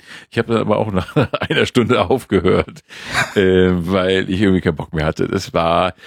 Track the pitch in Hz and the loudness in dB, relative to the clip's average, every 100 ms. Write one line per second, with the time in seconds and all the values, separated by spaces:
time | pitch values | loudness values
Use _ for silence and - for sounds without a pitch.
0 | - - - - 117 113 104 104 107 92 | -10 -20 -10 -4 -2 0 0 0 0 -2
1 | 85 151 120 - - 139 104 127 110 113 | -2 0 0 -2 -2 -2 0 0 2 2
2 | 90 131 - 95 95 95 - - - - | 2 -2 0 0 2 0 -2 -8 -20 -18
3 | - - - 107 95 92 92 90 85 98 | -8 -6 -2 2 4 4 4 2 0 0
4 | 92 95 95 92 101 92 90 73 - 80 | 0 0 0 0 2 2 0 -4 -6 -4
5 | 78 - 92 98 - 87 82 85 90 - | -2 -2 -2 -4 -2 -2 0 2 0 -4